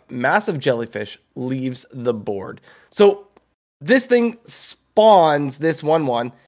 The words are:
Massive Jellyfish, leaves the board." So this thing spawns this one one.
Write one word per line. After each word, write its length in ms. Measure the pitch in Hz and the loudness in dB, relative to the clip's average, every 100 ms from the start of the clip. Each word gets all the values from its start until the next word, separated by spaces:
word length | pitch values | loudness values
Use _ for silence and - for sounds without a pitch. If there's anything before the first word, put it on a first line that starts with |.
| - | -14
Massive 500 | 127 131 190 214 151 | -6 -2 -2 -2 -4
Jellyfish, 580 | 135 117 117 104 104 - _ | -2 -2 -4 -10 -10 -14 _
leaves 540 | - 127 131 131 127 - | -10 -8 -6 -6 -8 -12
the 220 | 135 120 | -8 -6
board." 480 | 113 104 101 120 - _ _ _ | -6 -6 -8 -10 -16 _ _ _
So 380 | - 202 202 - _ _ _ _ _ | 2 2 2 -6 _ _ _ _ _
this 240 | 147 254 247 | 0 2 4
thing 320 | 240 233 233 | 2 0 -4
spawns 1120 | - - - - _ - 220 196 156 147 139 135 | -8 -6 -6 -8 _ 2 6 6 6 2 -2 -4
this 240 | 160 160 | -2 -2
one 240 | 151 160 139 | 0 0 0
one. 260 | 120 127 - | -4 -4 -10